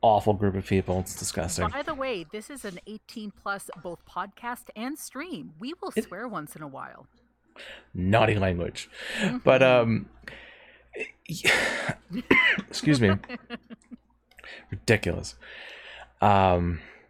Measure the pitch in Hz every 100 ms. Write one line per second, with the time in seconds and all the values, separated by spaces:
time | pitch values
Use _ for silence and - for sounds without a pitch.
0 | 117 104 107 101 104 95 - 95 92 92
1 | 92 - 202 - 170 180 - 262 294 285
2 | 262 202 160 214 214 277 208 180 - 214
3 | _ 233 208 - 202 202 - - 175 170
4 | _ 180 196 - 240 240 - - 247 302
5 | - 254 349 220 151 156 240 349 370 -
6 | - 180 247 185 151 - 151 131 131 -
7 | - _ _ _ _ - - - _ 90
8 | 92 113 110 104 95 87 82 - - -
9 | - - 214 254 - 131 131 127 113 110
10 | - - - - - - - - _ -
11 | - _ - 160 - - - - - -
12 | - - - 1017 988 855 - - - 139
13 | 104 101 - 247 - 240 - 226 - 247
14 | _ _ _ _ - - - 98 - 107
15 | - 85 82 - - - - - - -
16 | - - 104 101 95 90 87 80 - -
17 | _